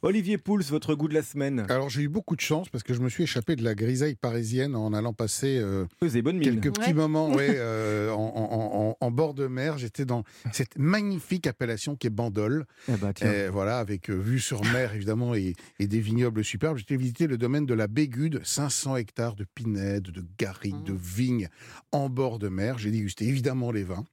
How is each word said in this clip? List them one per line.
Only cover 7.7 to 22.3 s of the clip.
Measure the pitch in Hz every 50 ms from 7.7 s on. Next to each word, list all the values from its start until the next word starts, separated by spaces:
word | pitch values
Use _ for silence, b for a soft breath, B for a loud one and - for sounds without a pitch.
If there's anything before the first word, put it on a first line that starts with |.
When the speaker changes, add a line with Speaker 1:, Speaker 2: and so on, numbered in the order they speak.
| 113 110 110 107 107 107 104 110
Speaker 2:
en, | 110 104 110 110 107
en, | 113 110 107 113 110 110 107 107 104 107 107
en, | 110 _
en | - 123
bord | 117 123 160 156 143
de | 135 139 131
mer. | 127 127 131 156 151 143
J'étais | 123 113 - - 143
dans | 127 123 120 107 B B B B 120
cette | 107 - 135 - - -
magnifique | 131 156 190 214 208 202 196 175 - - 185 185 - 147
appellation | 120 _ 135 117 113 104 - 147 147
qui | 131 - 120
est |
Bandol. | 110 101 117 117 101 107 107 107 135 156 147 B B B B B
Speaker 1:
Eh | 123 101
ben, | 95 101 95
tiens. | - - 110
Speaker 2:
Et | 104 101 98 95
voilà, | 95 101 95 101 117 127
avec, | 113 98 104 92 - -
euh, | 104
vue | 92 98 110 127 131
sur | 113 - - 101 104
mer, | 113 117 127 131 113 104
évidemment, | 107 98 101 107 113 123 120 120
et, | 107 95 92 85 B B B B B
et | 98 101
des | 101 113
vignobles | 110 104 113 117 123 120 110 107 107
superbes. | - - 104 - 156 160
J'étais | 127 101 - 143 131
visiter | 127 127 117 - 170 160
le | 135 117
domaine | 120 120 135 147 151 131
de | 120
la | 110 110
Bégude, | 104 104 135 151 143 120 117 147 165 151 127 -
cinq | - - - 147 143
cents | 127 - - 139 135
hectares | 127 113 101 - - 117 117 107
de | 101 101 - _
pinèdes, | - 120 113 107 98 98 101 101 101 95 92
de | 85 95 87 82 92 -
garrigues, | 120 98 92 - - 104 95 -
de | 78 92 98
Speaker 3:
Mm. | 92
Speaker 2:
vignes | 87 87 90 101 127 127 123 117 101 82 B B B B B B B B
en | - 147 139 139
bord | 127 123 135 127